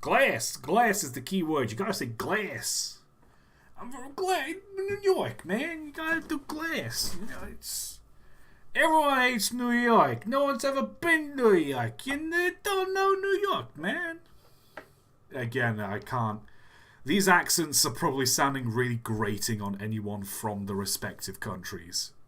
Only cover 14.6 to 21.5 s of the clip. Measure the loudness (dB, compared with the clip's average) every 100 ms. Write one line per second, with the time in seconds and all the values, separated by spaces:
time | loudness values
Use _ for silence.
14.6 | _ -20 -20 _ _ _ _ -8 -4 0
15.6 | 0 0 -4 -6 -4 -2 -2 -4 -12 -20
16.6 | -20 -20 -20 -16 0 2 6 6 6 0
17.6 | 2 2 2 2 -2 2 2 4 2 0
18.6 | -2 0 0 0 -2 -2 0 -2 -2 -2
19.6 | -2 -4 -4 -4 -4 -6 -8 -6 -4 -4
20.6 | -4 -4 -2 -4 -6 -8 -12 -8 -8